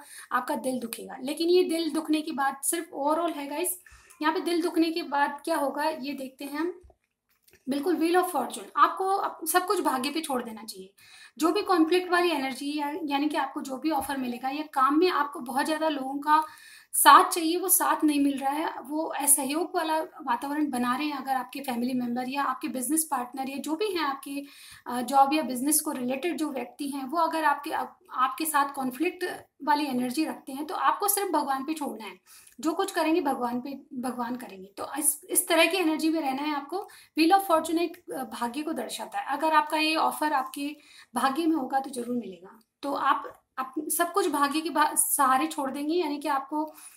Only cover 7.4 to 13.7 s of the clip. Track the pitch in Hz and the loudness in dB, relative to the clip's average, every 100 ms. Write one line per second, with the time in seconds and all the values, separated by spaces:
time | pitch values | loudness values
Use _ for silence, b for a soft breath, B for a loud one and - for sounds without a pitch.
7.4 | _ _ - 277 370 294 330 359 - 277 | _ _ -6 -2 0 2 4 4 2 0
8.4 | 240 233 196 294 285 - 381 392 - - | -4 -6 -6 4 4 4 0 0 -2 -6
9.4 | 330 359 370 359 294 262 262 302 320 254 | 0 0 2 2 2 0 -2 -4 -4 -4
10.4 | 226 220 190 190 190 _ B B B - | -6 -12 -14 -14 -18 _ B B B 0
11.4 | 311 381 403 359 320 359 359 349 349 302 | 2 2 2 4 6 4 4 2 4 2
12.4 | 269 247 285 302 285 294 294 277 302 311 | -2 -4 -4 -2 -4 -4 -2 0 0 0
13.4 | 269 302 269 | -2 -4 -8